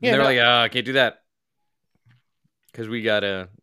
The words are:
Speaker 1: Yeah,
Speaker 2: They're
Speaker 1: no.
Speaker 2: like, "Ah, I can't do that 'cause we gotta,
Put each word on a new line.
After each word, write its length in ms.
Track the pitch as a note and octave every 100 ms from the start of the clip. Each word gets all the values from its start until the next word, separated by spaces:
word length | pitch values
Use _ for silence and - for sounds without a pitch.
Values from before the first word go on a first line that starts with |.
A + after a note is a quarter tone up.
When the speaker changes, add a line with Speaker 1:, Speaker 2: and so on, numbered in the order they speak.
Speaker 1:
Yeah, 100 | B2+
Speaker 2:
They're 80 | C3+
Speaker 1:
no. 60 | C#3
Speaker 2:
like, 140 | B2
"Ah, 200 | A#2+ A#2+
I 40 | A2+
can't 180 | B2 A#2+
do 60 |
that 280 | C3 A#2+ - _ _ _ _ _ _ _ _ _ _ _ _ _ _ _
'cause 160 | - A2
we 120 | A#2
gotta, 460 | A2 G#2 G2 F#2+ F#2 -